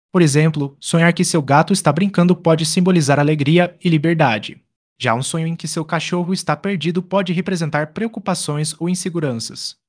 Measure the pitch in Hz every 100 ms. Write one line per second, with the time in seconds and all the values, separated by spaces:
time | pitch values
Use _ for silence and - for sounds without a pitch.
0 | _ 185 160 143 160 156 139 - - 165
1 | 170 170 180 170 131 143 165 190 - 147
2 | 202 196 180 180 170 160 160 - 185 180
3 | 135 143 147 156 139 170 175 - 180 160
4 | 160 165 135 107 - - _ _ _ -
5 | - 117 131 165 160 165 156 170 156 170
6 | - 180 175 185 - 151 196 196 151 175
7 | 180 190 185 175 185 185 160 151 156 -
8 | 226 220 196 175 - 147 156 - 170 180
9 | 190 170 151 117 - 151 - -